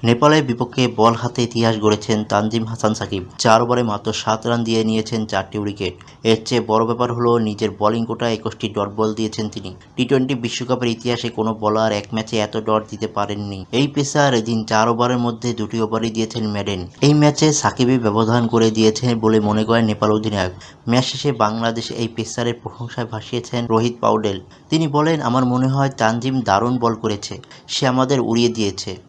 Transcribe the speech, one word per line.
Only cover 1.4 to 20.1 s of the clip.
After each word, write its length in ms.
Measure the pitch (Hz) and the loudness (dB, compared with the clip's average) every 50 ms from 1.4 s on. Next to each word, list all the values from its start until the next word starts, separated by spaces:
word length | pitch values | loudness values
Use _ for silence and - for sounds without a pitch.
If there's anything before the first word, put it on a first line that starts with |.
| 120 | -2
ইতিহাস 320 | 113 - 113 117 113 113 107 104 | -2 0 0 2 2 2 2 2
গড়েছেন 340 | 107 107 104 - - 110 107 107 | 2 2 2 0 -2 -2 -2 0
তানজিম 400 | - 104 104 107 107 107 113 113 | 0 0 0 0 0 -2 -2 -4
হাসান 280 | 110 113 - - 107 110 | -4 -6 0 0 0 0
সাকিব। 300 | - 107 95 101 95 90 - - | 0 -4 -6 -6 -8 -8 -10 -10
চার 220 | - - 120 110 113 | -2 4 4 6 6
ওভারে 220 | 120 117 123 123 120 | 4 2 2 0 0
মাত্র 240 | 113 104 101 - 110 107 | -2 -2 -4 -4 -6 -6
সাত 280 | - - 113 110 110 - | -4 -2 -2 -2 -2 0
রান 160 | 120 117 117 117 | -2 -2 0 0
দিয়ে 180 | 113 113 113 110 | 0 0 0 2
নিয়েছেন 380 | 110 110 110 110 - 120 110 107 | 2 0 -2 -2 -2 -4 -4 -4
চারটি 320 | 107 - 98 95 - - 107 | -2 -4 -4 -4 -4 -6 -6
উইকেট। 340 | 104 104 101 101 101 87 90 - - - - - - | -6 -6 -6 -4 -6 -6 -6 -10 -20 -20 -20 -4 2
এর 160 | 113 113 113 113 | 2 2 2 2
চেয়ে 220 | - 127 120 107 104 | -2 -2 -2 0 2
বড় 140 | 107 110 113 | 2 2 2
ব্যাপার 240 | 113 113 113 123 120 117 | 2 0 -2 -2 -2 -2
হলো 180 | 113 120 120 117 120 | 0 2 2 4 2
নিজের 320 | 110 107 104 101 113 104 92 98 | 2 0 -2 -2 -4 -4 -2 0
বোলিং 240 | 107 104 113 117 113 | 0 0 0 0 -2
কোটায় 300 | 117 117 110 120 117 113 | -4 -4 -4 -2 -2 -2
একুশটি 300 | 107 - 110 - - - 107 | -2 -4 -8 -8 -6 -8 -6
ডট 200 | 101 104 101 101 101 | -2 -2 -4 -4 -2
বল 140 | 107 110 107 107 | -2 -2 -2 0
দিয়েছেন 320 | 107 110 107 - - 107 104 | -2 -4 -4 -4 -6 -6 -6
তিনি। 220 | - 110 98 95 92 - - - - | -8 -10 -12 -12 -16 -16 -20 -14 -4
টি 80 | - 127 | -4 -2
টোয়েন্টি 280 | 123 139 131 127 131 143 | 0 2 0 2 0 -2
বিশ্বকাপের 540 | 120 113 117 - - 127 123 127 123 123 120 113 | -4 -4 -6 -6 -6 -4 -4 -2 -2 0 -2 -2
ইতিহাসে 340 | 113 - 120 123 117 - 120 | -2 -2 -4 -4 -2 -4 -8
কোনো 220 | - - 110 110 110 | -4 -2 -2 -2 -2
বোলার 380 | 104 107 107 104 110 110 110 | -2 -2 0 0 2 0 0
এক 140 | 104 104 101 - 113 | 0 -2 -4 -6 -6
ম্যাচে 220 | 110 110 - - | -6 -6 -2 -2
এত 180 | 110 104 104 - 110 107 | -2 -2 -2 -4 -6 -2
ডট 160 | 113 110 107 107 - | 0 0 0 -2 -4
দিতে 180 | 107 98 113 | -10 -8 -8
পারেননি। 520 | 107 - 104 101 101 104 101 104 101 101 95 92 _ | -6 -4 -4 -4 -4 -4 -8 -8 -10 -10 -12 -12 _
এই 160 | - 120 143 | 0 0 0
পেসার 440 | 143 139 143 143 139 - 151 143 139 127 | 0 0 -4 -4 -2 0 2 2 4 2
এদিন 260 | 117 107 113 117 113 107 | 0 0 0 -2 -4 -2
চার 220 | 107 113 110 110 117 | 0 2 2 2 2
ওভারের 300 | 117 113 123 123 127 123 120 | 2 2 2 0 2 0 -2
মধ্যে 240 | 120 117 113 - 123 117 | -2 -4 -4 -4 -6 -4
দুটি 240 | 110 107 104 117 113 110 | -4 -6 -4 -2 -2 -2
ওভারই 260 | 107 113 110 110 117 107 | -2 -2 -2 -2 -2 -2
দিয়েছেন 280 | 110 110 110 - 120 110 107 104 | -2 -4 -4 -4 -4 -4 -4 -4
মেডেন। 260 | 104 98 98 101 92 90 90 - - | -4 -4 -4 -4 -6 -6 -10 -4 2
এই 120 | - 143 151 | 4 4 6
ম্যাচে 340 | 151 147 147 147 - 151 156 147 | 6 6 4 4 4 2 2 2
সাকিবই 460 | - - 107 - - 127 120 131 127 113 | 2 0 -2 0 2 2 2 4 2 2
ব্যবধান 380 | 107 104 110 113 107 117 123 117 | 2 2 2 2 4 2 2 2
করে 200 | 113 113 113 110 113 | 2 4 4 4 4
দিয়েছেন 400 | 107 110 110 110 110 - - 123 120 113 | 4 4 4 4 2 2 -2 0 0 2
বলে 180 | 110 110 110 110 | 2 4 4 4
মনে 240 | 104 104 104 107 107 | 2 2 0 0 2
করেন 180 | 107 117 113 117 | 2 2 2 2
নেপাল 240 | 107 104 101 - 107 | 2 0 0 2 2